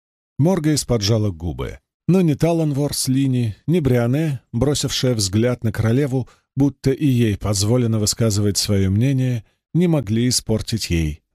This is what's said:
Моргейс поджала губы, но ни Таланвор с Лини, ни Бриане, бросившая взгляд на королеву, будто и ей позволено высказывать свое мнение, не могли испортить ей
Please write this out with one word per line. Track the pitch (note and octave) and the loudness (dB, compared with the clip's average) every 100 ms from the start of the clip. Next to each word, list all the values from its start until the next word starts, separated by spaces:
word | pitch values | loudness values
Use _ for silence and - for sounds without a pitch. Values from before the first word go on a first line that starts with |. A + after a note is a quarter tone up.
| _ _ _ - | _ _ _ -2
Моргейс | D3+ F#3+ D3+ D3 - | 0 2 0 -2 -2
поджала | A#2+ G2 A2+ G#2 | -2 0 0 0
губы, | D#2+ F2 C2 A#1+ - _ _ - | -4 -8 -8 -10 -12 _ _ 0
но | F#3 | 2
ни | E3+ | 2
Таланвор | C#3+ D#3+ E3+ D#3 C3+ C#3+ | 2 0 0 0 -2 -4
с | - - | -4 -2
Лини, | C3 C3+ B2+ A#2 - - | 0 2 0 -2 -4 -2
ни | F3 | 0
Бриане, | C3 B2 A#2+ C#3 D#3+ C3 - | 2 2 2 0 -2 -6 -6
бросившая | A#2+ C3+ C#3 C3+ - C3 A2+ | -2 0 0 -2 -2 0 0
взгляд | F#2+ G2+ A#2+ B2 | 0 0 0 0
на | A2+ | -4
королеву, | - A2+ B2 D3 C3 B2 _ _ - | -2 0 2 0 -2 -6 _ _ 0
будто | C#3 C3+ C3+ | 0 0 -2
и | C3+ D3+ | 0 2
ей | B2 A2+ G2 | 2 2 0
позволено | G2+ G2+ G#2 B2 A#2 A2 | -2 -2 0 2 2 0
высказывать | G#2 - A2+ G2+ G#2 G2 | 0 0 0 2 0 0
свое | - G2 F#2+ | 0 2 2
мнение, | G2 C3 C3+ B2+ A#2+ - _ _ | 2 2 0 -2 -4 -8 _ _
не | D#3 F3+ | 0 2
могли | D#3 G2 A2+ B2 | 2 0 0 0
испортить | - - A2 - G#2+ - | -2 -2 -2 -2 -6 -2
ей | E2+ D#2+ D2 _ | -2 -2 -4 _